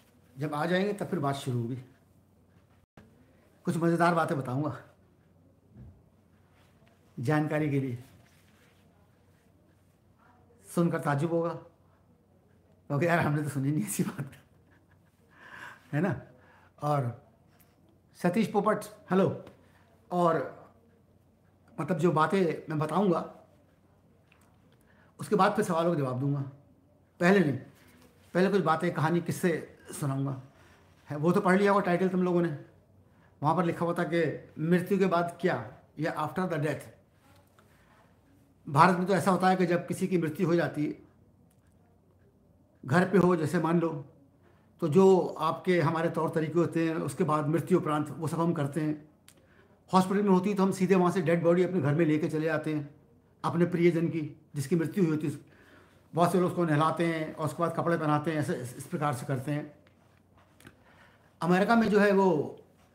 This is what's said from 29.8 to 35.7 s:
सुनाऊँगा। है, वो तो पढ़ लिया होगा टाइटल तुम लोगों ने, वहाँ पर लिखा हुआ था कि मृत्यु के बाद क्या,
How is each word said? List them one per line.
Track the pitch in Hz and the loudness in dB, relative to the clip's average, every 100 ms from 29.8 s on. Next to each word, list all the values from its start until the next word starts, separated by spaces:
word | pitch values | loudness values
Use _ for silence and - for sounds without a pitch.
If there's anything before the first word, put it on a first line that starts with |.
| - | -18
सुनाऊँगा। | - 143 135 139 131 - - - - _ _ - | -8 -4 -4 -4 -8 -14 -20 -20 -20 _ _ -12
है, | 147 | -2
वो | 160 | 0
तो | 175 | 2
पढ़ | 190 190 | 4 4
लिया | 202 | 6
होगा | 202 185 | 4 2
टाइटल | 175 185 | 2 0
तुम | 185 | 0
लोगों | 180 175 | 0 2
ने, | 170 143 - _ _ _ _ _ _ - | 0 -4 -12 _ _ _ _ _ _ -6
वहाँ | 143 165 | -2 0
पर | 170 | 0
लिखा | 160 170 | -2 -4
हुआ | |
था | 175 | -2
कि | 165 170 160 - - - | -2 0 -2 -4 -12 -6
मृत्यु | 156 175 175 196 | 0 2 2 0
के | 190 | 2
बाद | 170 175 - | 0 -2 -2
क्या, | 185 131 110 | -4 -2 -6